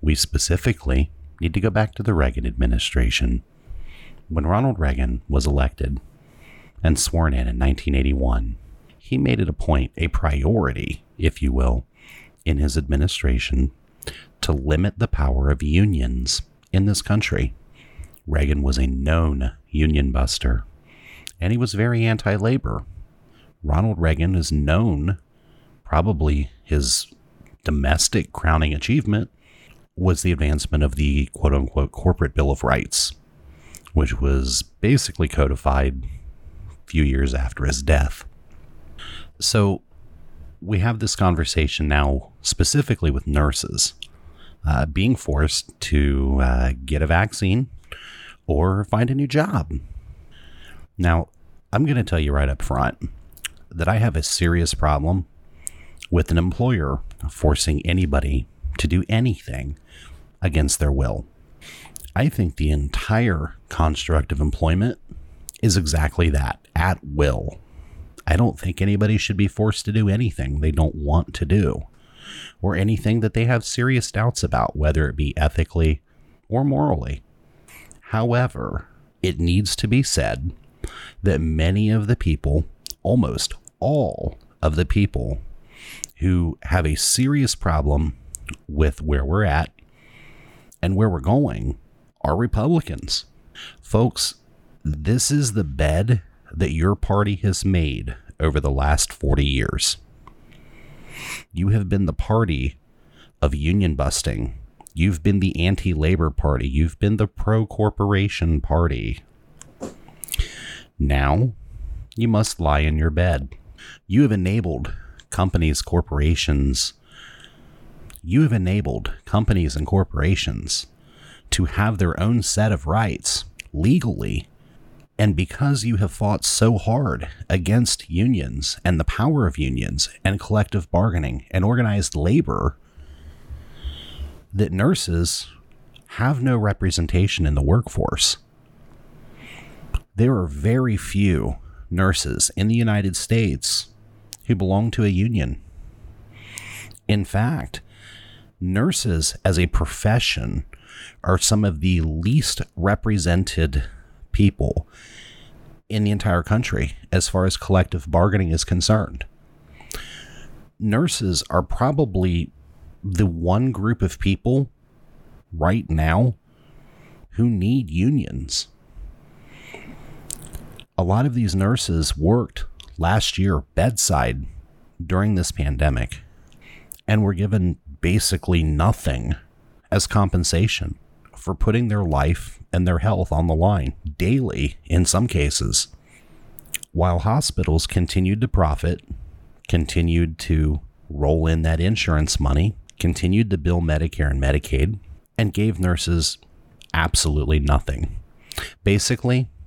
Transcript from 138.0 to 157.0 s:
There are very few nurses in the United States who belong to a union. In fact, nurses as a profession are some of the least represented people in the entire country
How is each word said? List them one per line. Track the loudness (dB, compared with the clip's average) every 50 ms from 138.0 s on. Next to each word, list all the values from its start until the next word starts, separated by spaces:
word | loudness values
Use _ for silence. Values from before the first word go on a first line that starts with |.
| -2 -2 0 0 0 0 0 -2 -8 _ _ _ -20 -20 -20 -20 -20 -20 -20 -20 -20 -20 -20 -20 -20 -20 -20 -20 -20 -20 -20 -20 -20 -20 -20 -20 -12 -6 -6 -6 -6 _ 0
There | 2 4 4 4
are | 2 0
very | -2 -4 -2 0 2 2 4 2 2 0
few | -2 -2 -2 0 2 4 4 4 2 0 -2 -4 -6 -10 -18 -18 -18 -12 -6
nurses | 0 2 2 2 2 2 0 -4 -2 -2 -2 -2 0
in | 0 2 2
the | 4
United | 2 2 2 2 2 0 -2 -2
States | -4 -2 0 0 2 2 0 -2 -2 -4 -4 -4 -4 -6 -8 -12 -20 -20 -20 -20 -20 -20 -20 -20 -10 -4
who | -2 -2
belong | 0 0 0 2 2 0 0 0
to | 2 2
a | 2
union. | 2 2 2 2 0 0 -2 -2 -4 -8 -12 -18 -20 -20 -20 -20 -20 -20 -20 -20 -20 -20 -20 -20 -20 -20 -20 -16 -16 -14 -14 -14 -16 -18 -18 -18 -20 -10 _ -2
In | 0 0 0
fact, | -2 -2 0 0 0 -2 -4 -6 -8 -12 -16 -18 -20 -20 -20 -20 -20 -20 -20 -20 -20 -20 -20 -20 -20 _ -6
nurses | -4 -2 0 2 2 2 0 0 -2 0 0 0 0 -2 -4 -2 -2
as | 0 2 2
a | 2
profession | 2 2 0 0 -2 -4 -2 0 2 2 2 0 0 -4 -4 -4 -4 -4 -6 -6 -8 -14 -20 -20 -20 -20 -20 -20 -20 -18 _ -2
are | 0 0 2
some | 2 2 2 2 2
of | 2 0 0
the | 0 2 2 2
least | 2 0 -2 -2 0 2 2 2 2 0 -2 -6 -6 -10 -6
represented | -2 0 0 0 2 0 0 0 0 2 2 2 2 2 0 0 0 0 0 0 -2 -4 -4 -8 -16 -20 -20 -20 -20 -12 -4 2
people | 4 4 4 4 2 -2 -2 -2 -2 -4 -6 -10 -20 -20 -20 -20 -20 -20 -20 -20 -20 -20 -20 -20 -20 -20 -20 -20 -20 _ -4
in | -2 0 2
the | 2
entire | 2 0 2 2 2 2 2
country | 2 0 0 0 0 -2 -2 -2 -2 -4 -8